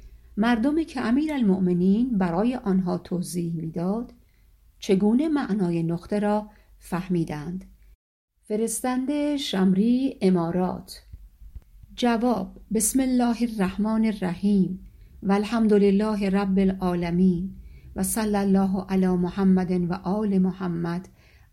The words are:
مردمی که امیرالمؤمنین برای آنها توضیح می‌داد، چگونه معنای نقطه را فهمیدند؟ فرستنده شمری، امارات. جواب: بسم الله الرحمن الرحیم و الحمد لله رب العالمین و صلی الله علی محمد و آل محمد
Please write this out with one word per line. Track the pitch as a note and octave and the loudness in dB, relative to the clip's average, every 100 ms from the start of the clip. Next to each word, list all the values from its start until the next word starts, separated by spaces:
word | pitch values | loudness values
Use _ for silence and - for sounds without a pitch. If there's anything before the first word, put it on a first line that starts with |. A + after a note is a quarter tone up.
| - - - - | -20 -20 -10 -2
مردمی | A3+ A#3+ C4 D#4 D#4+ | 2 2 2 0 -2
که | C4 | -4
امیرالمؤمنین | G#3+ C4 D#4 C#4+ G#3+ F#3 F3+ F3 F#3 G#3 C4 G#3 | 0 0 0 0 2 2 2 2 2 2 2 0
برای | F3+ E3 A#3 B3+ | 0 0 0 -2
آنها | G3 F#3+ F3+ F3 | -2 0 0 -4
توضیح | - F3 F3+ F3+ E3+ | -4 -6 -4 -6 -6
می‌داد، | E3 E3 E3 F3+ G#3+ A#3+ - _ _ _ _ _ _ | -6 -6 -6 -4 -4 -8 -16 _ _ _ _ _ _
چگونه | - F#3+ G#3 A#3+ E4 | 0 2 4 2 2
معنای | D4 B3 G#3 F3 E3+ | 0 -2 -2 0 0
نقطه | E3 E3+ - G#3 | -2 -4 -4 -2
را | G#3 G#3 G#3+ - _ - | 0 -2 -4 -14 _ -20
فهمیدند؟ | - F3 F#3 F3 D#3 D3+ D3+ F#3 F#3+ - - _ _ _ _ _ | -8 -8 -2 -2 -2 -6 -10 -10 -12 -20 -20 _ _ _ _ _
فرستنده | - G#3+ A3+ A3 B3+ B3+ C4 D4 D4 C#4+ | -6 -4 -4 -4 -4 -2 -2 -2 0 -2
شمری، | C#4 G3 F#3+ F#3 A3+ B3 C4+ - | -2 2 2 4 2 2 0 0
امارات. | F#3+ F3+ E3 F3 F#3 F3 - - - - - - - - - - - - | 2 2 2 -2 -2 -4 -12 -20 -20 -20 -20 -20 -20 -20 -20 -20 -20 -2
جواب: | A#3+ A#3 A#3+ A3 F#3+ - - | 0 2 0 -2 -4 -12 -6
بسم | A3 A3 C4 | -2 0 0
الله | C4 B3 A#3+ A3+ | 2 2 2 0
الرحمن | A#3+ A3 F#3 F#3 G#3+ A3 A3 | -2 -2 -2 -2 -2 0 0
الرحیم | G#3 F3+ E3+ G3+ G3+ F3+ F#3 - - - - | 0 -4 -2 2 2 2 -2 -14 -20 -20 -8
و | F#3+ | 0
الحمد | G3 G#3 A#3 A3 | 0 0 0 4
لله | G#3 G3+ G3 A3 G#3 G3+ | 6 6 4 2 -2 0
رب | G3 G3+ F#3+ | 0 2 2
العالمین | F#3+ F#3+ F#3 F3 F3 F3 F#3 F3+ F#3+ - - - - - | 2 0 -2 -2 0 2 4 2 -2 -10 -18 -20 -12 -6
و | |
صلی | F#3+ A#3 G#3+ G3+ | -4 -2 0 0
الله | G3+ F#3+ F#3+ G3 F#3+ | 2 2 2 0 -2
علی | F#3+ F#3 | 2 2
محمد | F3+ F3 G3 F#3+ F#3 F3+ | 2 0 2 4 4 2
و | F#3 F3 | 0 -2
آل | F#3 - G#3 A3 F#3+ | -4 -2 -2 0 2
محمد | F#3 F3+ F3+ E3+ E3+ F3 F#3 - _ - _ | 2 0 -4 -4 -4 -6 -10 -18 _ -20 _